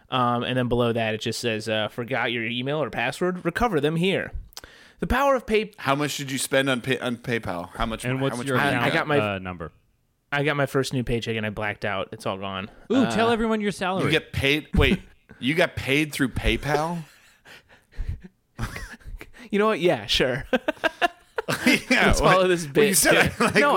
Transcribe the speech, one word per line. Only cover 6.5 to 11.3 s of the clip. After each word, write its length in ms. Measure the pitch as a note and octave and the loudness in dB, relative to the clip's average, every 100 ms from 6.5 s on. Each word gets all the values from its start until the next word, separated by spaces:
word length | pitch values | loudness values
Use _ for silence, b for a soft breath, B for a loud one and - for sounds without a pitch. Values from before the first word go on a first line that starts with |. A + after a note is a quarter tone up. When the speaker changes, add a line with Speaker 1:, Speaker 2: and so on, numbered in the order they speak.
| C3+ C3+ | 2 2
Speaker 2:
on 100 | B2+ | 0
Pay-, 180 | C3+ C3 | 0 -2
on 180 | B2 A#2 | -2 -6
PayPal? 500 | - A#2 G#2+ F2 F2 | -4 -4 -2 -6 -8
How 100 | - | -4
much 220 | A#2 A2 B2 | -4 -2 -4
Speaker 3:
And 80 | |
Speaker 2:
mo-, 80 | C3 | -2
Speaker 3:
what's 100 | C3+ | -2
Speaker 2:
how 40 | B2 | -2
much 80 | C3+ | -2
Speaker 3:
your 100 | B2+ | 0
Speaker 2:
money 140 | C#3+ | 2
you 60 | C#3 | 2
Speaker 3:
account, 120 | - | 0
Speaker 1:
I 40 | |
got 120 | E3 D3+ | 0 2
my 120 | D3 | 2
Speaker 3:
uh, 200 | G#2 F#2+ | 2 -2
number? 320 | F#2 F2 D#2+ - _ _ _ _ _ | -6 -8 -10 -14 _ _ _ _ _
Speaker 1:
I 100 | C#3+ | -2
got 140 | C#3+ C#3+ | 0 0
my 80 | |
first 300 | C#3 C#3 C3 | 2 0 0
new 100 | C3 | -2
paycheck 320 | A#2 A#2 A2+ | 0 -2 -2